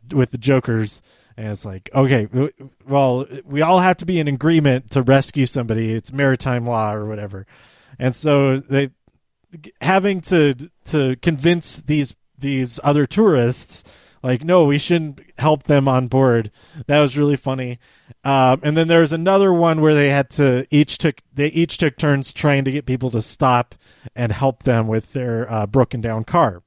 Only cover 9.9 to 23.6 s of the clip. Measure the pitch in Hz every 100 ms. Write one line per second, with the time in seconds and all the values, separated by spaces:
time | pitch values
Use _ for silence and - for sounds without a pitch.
9.9 | 190 196 190 - 170 147 127 156 _ -
10.9 | 156 131 127 170 147 156 175 - 147 123
11.9 | 151 135 - _ _ 139 135 123 - 143
12.9 | 147 139 - 220 143 120 123 - - -
13.9 | - _ _ 131 127 156 180 151 143 -
14.9 | 170 156 139 _ - 143 151 - 143 135
15.9 | 127 127 131 131 117 104 _ - 156 -
16.9 | 147 147 139 147 139 - 131 123 123 _
17.9 | _ _ - 139 135 131 131 147 156 165
18.9 | 165 160 165 175 196 196 175 170 160 156
19.9 | 151 143 139 135 - 143 123 - 147 143
20.9 | - 165 - _ 135 147 151 165 - 160
21.9 | - 151 139 131 - 151 139 135 139 143
22.9 | 127 127 110 107 - 139 123